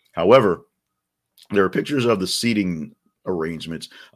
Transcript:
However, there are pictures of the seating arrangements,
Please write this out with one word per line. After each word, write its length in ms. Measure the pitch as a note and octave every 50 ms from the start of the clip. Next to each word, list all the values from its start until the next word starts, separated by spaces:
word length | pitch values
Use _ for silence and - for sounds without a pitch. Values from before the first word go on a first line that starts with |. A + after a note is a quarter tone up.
| _ _
However, 540 | - E2 E2+ F#2+ B2 C3+ A2 F#2+ E2+ - - _ _ _ _ _ _ _ _ _ _ _ _ _ _ _ - -
there 140 | G#2 G2+ F#2+
are 60 | F2+
pictures 340 | - - - - D3 C3+ A#2+
of 160 | B2 A2+ F#2+
the 60 | F#2
seating 680 | F2+ - - - A#2 A2 G#2 F#2+ F2+ E2+ D#2+ D2 C#2+ - _ _ _ _ _ -
arrangements, 640 | G2 F#2 E2 D#2+ E2 E2 D2+ D2 D#2+ D#2+ D#2 - - - - - - _